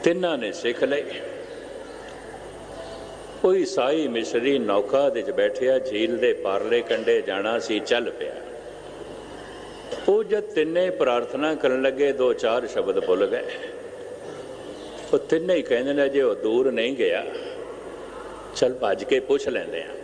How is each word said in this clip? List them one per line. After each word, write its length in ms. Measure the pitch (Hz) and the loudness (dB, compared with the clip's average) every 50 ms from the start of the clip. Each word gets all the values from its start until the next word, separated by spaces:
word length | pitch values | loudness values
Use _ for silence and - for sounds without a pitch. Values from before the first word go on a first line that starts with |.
| - | 4
ਤਿੰਨਾਂ 340 | 175 170 185 180 175 160 135 | 4 4 4 2 0 0 0
ਨੇ 140 | 113 104 | -2 -4
ਸਿੱਖ 320 | - - - 123 120 - 139 | -6 -2 -2 -2 0 2 0
ਲਈ। 200 | 131 127 113 - - - - - - - - - - - - - - - - - - - - - - - - - - - - - - - - - - - - - - - - - - - - - - - - - | 0 0 0 -2 -4 -8 -8 -8 -10 -10 -10 -12 -12 -12 -12 -12 -12 -12 -12 -12 -14 -14 -14 -14 -14 -14 -14 -14 -14 -14 -14 -14 -14 -14 -14 -14 -14 -12 -12 -12 -12 -12 -12 -12 -14 -14 -14 -14 -14 -12 2 4
ਉਹ 120 | 185 185 | 4 4
ਈਸਾਈ 520 | 190 170 - - 143 123 131 151 160 156 131 | 4 2 2 2 0 2 2 2 2 0 0
ਮਿਸ਼ਨਰੀ 520 | 117 117 110 - - 120 117 139 139 131 | 0 -2 -2 0 0 2 2 4 2 2
ਨੌਕਾ 500 | 117 104 98 101 104 - - 135 143 139 | 2 2 2 2 2 4 2 4 4 4
ਦੇ 120 | - - | 2 0
'ਚ 100 | - - | -2 -2
ਬੈਠਿਆ, 480 | 196 190 101 104 - - 135 127 131 131 | 0 2 2 2 2 2 2 4 4 2
ਝੀਲ 380 | 127 - 101 104 113 113 120 113 | 2 0 0 0 0 0 2 2
ਦੇ 160 | 120 123 107 | 4 2 2
ਪਾਰਲੇ 480 | - - 101 95 98 101 110 117 120 | 2 0 0 0 0 2 2 2 2
ਕੰਢੇ 400 | 117 - 117 113 113 113 117 113 | 2 2 -2 0 4 4 4 4
ਜਾਣਾ 380 | 87 98 98 98 101 107 117 113 | 2 0 -2 0 0 0 0 0
ਸੀ, 200 | - - 110 107 | 0 0 -2 -2
ਚੱਲ 300 | - - 120 120 120 98 | 2 2 2 2 2 -2
ਪਿਆ। 240 | - - 76 - - - - - - - - - - - - - - - - - - - - - - - - - - - - - - - - - - - - - | -4 -6 -6 -6 -6 -8 -10 -12 -12 -12 -12 -14 -14 -14 -14 -14 -14 -12 -12 -12 -12 -12 -12 -14 -14 -14 -14 -14 -14 -14 -14 -14 -14 -14 -10 -8 -8 -2 2 4
ਉਹ 140 | 196 214 220 | 4 4 4
ਜਦ 180 | - 208 214 | 2 0 0
ਤਿੰਨੇ 480 | 208 - - 160 156 156 165 175 185 185 | 0 0 2 2 2 4 4 2 2 2
ਪ੍ਰਾਰਥਨਾ 640 | 165 - 151 127 120 120 117 120 - 131 147 156 160 | 2 2 2 4 4 2 2 0 -2 0 0 0 0
ਕਰਨ 260 | 143 - 135 127 131 | 2 2 2 2 4
ਲੱਗੇ, 300 | 131 135 131 131 143 139 | 2 2 4 4 2 2
ਦੋ 220 | 135 - 127 127 113 | 4 4 4 4 4
ਚਾਰ 340 | - - 113 113 123 120 107 | 4 2 2 2 2 0 0
ਸ਼ਬਦ 320 | - 107 92 95 92 95 | -2 0 0 2 2 0
ਭੁੱਲ 260 | 92 95 90 92 98 | 4 4 4 4 4
ਗਏ। 180 | 95 107 123 - - - - - - - - - - - - - - - - - - - - - - - - - - - - - - - - - - - | 2 2 -2 -2 -4 -8 -8 -10 -10 -10 -12 -12 -12 -12 -12 -12 -12 -12 -12 -12 -12 -12 -12 -12 -12 -12 -12 -12 -12 -12 -12 -12 -12 -12 -12 -2 2 2
ਉਹ 40 | 143 | 2
ਤਿੰਨੇ 360 | - - 160 165 165 180 185 | 4 4 2 2 4 4 2
ਹੀ 60 | 165 | 2
ਕਹਿੰਦੇ 320 | 127 - 131 117 127 139 143 | 4 2 2 2 2 2 2
ਨੇ, 160 | 143 143 135 | 2 2 4
"ਜੇ 120 | 135 139 | 4 4
ਉਹ 140 | 135 120 101 | 4 4 2
ਦੂਰ 360 | - - 107 110 123 131 135 | 2 2 2 4 4 4 4
ਨਹੀਂ 240 | 123 113 113 123 139 | 4 2 0 0 2
ਗਿਆ, 300 | 127 110 90 85 95 - - - - - - - - - - - - - - - - - - - - - - - - - - - | 2 2 2 2 2 -2 -4 -6 -8 -8 -8 -10 -10 -10 -10 -12 -12 -12 -12 -12 -12 -12 -12 -12 -12 -12 -12 -12 -12 -12 -10 0
ਚੱਲ 180 | - - 123 127 | 2 2 2 2
ਭੱਜ 300 | - 123 104 95 95 104 | 0 0 0 0 -2 0
ਕੇ 160 | - 139 131 | 0 0 0
ਪੁੱਛ 280 | 127 - 139 143 - 143 | 2 2 0 0 0 -2
ਲੈਂਦੇ 340 | 120 104 87 80 - 82 | -4 -4 -4 -4 -6 -8
ਆ।" 60 | 78 76 - - | -8 -8 -10 -12